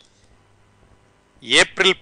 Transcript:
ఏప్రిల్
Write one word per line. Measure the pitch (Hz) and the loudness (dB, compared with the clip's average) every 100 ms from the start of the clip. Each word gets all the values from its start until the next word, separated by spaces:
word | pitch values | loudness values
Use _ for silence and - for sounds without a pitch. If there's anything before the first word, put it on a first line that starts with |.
| _ _ _ _ _ _ _ _ _ _ _ _ _ _ | _ _ _ _ _ _ _ _ _ _ _ _ _ _
ఏప్రిల్ | 120 143 185 - 190 180 | -2 0 0 0 -2 0